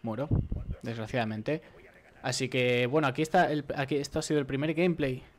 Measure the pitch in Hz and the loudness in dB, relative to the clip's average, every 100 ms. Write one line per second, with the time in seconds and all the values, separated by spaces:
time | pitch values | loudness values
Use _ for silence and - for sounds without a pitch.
0 | 117 110 147 - - - - - - 113 | -6 -4 0 0 0 -4 -4 -8 -6 -6
1 | 110 127 110 107 107 156 - - - - | -4 -2 0 -2 -2 -4 -6 -20 -20 -20
2 | - - 127 127 127 131 123 123 123 151 | -20 -8 -4 -2 -2 2 2 4 4 2
3 | 143 131 156 185 151 151 139 - 135 147 | 2 0 2 4 4 2 -2 -4 0 0
4 | 139 160 - 151 135 135 156 160 180 165 | 0 -4 2 0 2 -2 0 2 2 2
5 | 139 131 - | 0 -2 -10